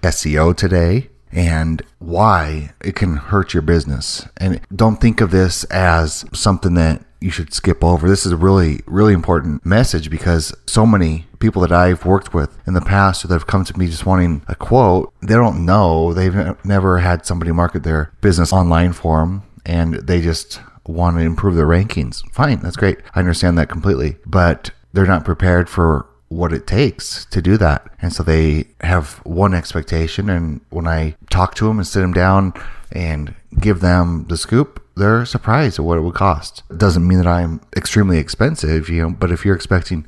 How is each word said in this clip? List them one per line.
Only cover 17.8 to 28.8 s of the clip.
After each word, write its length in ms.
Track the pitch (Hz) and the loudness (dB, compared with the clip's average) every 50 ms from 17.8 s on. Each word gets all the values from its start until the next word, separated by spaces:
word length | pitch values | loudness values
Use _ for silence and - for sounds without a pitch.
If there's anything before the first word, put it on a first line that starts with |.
| 73 | -4
their 280 | 82 80 78 76 - - - | -2 -2 -2 -2 -4 -8 -2
business 320 | - 101 87 82 85 - | 0 2 2 2 2 2
online 400 | 95 95 90 87 82 82 87 90 | 2 2 2 4 4 4 2 2
for 300 | 85 - - 85 80 78 | 0 -2 -2 0 0 2
'em, 220 | 80 87 92 101 104 - _ - - | 0 0 -2 -6 -10 -14 _ -18 -8
and 300 | - 85 85 85 82 78 | -4 -2 -2 0 -2 -2
they 240 | - - - 90 87 | -6 -4 -2 0 0
just 400 | 82 85 80 - - - - - - - _ - - | 0 0 -2 -4 -6 -12 -16 -18 -18 -20 _ -20 -14
want 300 | - 80 85 87 87 85 85 | -10 -4 -2 0 0 0 0
to 60 | 82 | 0
improve 320 | 80 82 - - 98 87 | 0 -2 0 -2 0 0
their 120 | 82 76 78 | 2 2 2
rankings. 540 | 85 87 104 113 - - 67 60 - - - - - | 2 2 0 -2 -4 -6 -6 -6 -6 -10 -12 -10 -4
Fine, 260 | - 135 147 123 - | -2 0 0 0 -2
that's 160 | - 92 85 | -4 -8 -4
great. 240 | - 107 95 - - - - - | -2 0 0 0 -2 -8 -8 -4
I 40 | 95 | -2
understand 380 | 90 90 82 - - 90 85 82 | 0 0 0 0 2 2 2 2
that 120 | 73 - | 0 -2
completely. 480 | - 80 - 98 78 64 71 73 71 - - | -4 -6 -2 -2 -2 0 -2 -4 -6 -8 -10
But 460 | - 78 95 87 85 76 - - - - _ _ _ | -2 0 2 2 2 2 -2 -6 -16 -18 _ _ _
they're 140 | - 98 98 | 0 0 2
not 180 | 90 95 82 78 | 2 2 0 0
prepared 460 | - 85 - - 92 87 87 87 - | -4 -4 0 2 2 2 2 0 0
for 380 | - - 85 82 78 69 - _ _ _ _ - | 0 0 2 2 2 0 -2 _ _ _ _ -12
what 240 | 82 85 87 80 | -6 -4 -4 -4
it 140 | 82 - - | -4 -4 -4
takes 600 | - - 104 139 113 - - - - - - - | -2 0 0 0 0 -2 -6 -12 -12 -12 -14 -12
to 180 | - - 95 82 | -6 -4 -2 0
do 140 | 92 104 110 | 2 2 4
that. 300 | 98 78 71 - - - - - | 4 2 0 0 -4 -12 -14 -8
And 100 | - 87 | -8 -6
so 120 | - - 80 | -6 -4 -2
they 420 | 82 80 80 80 78 76 78 - _ _ - | 0 2 2 2 2 2 0 -2 _ _ -8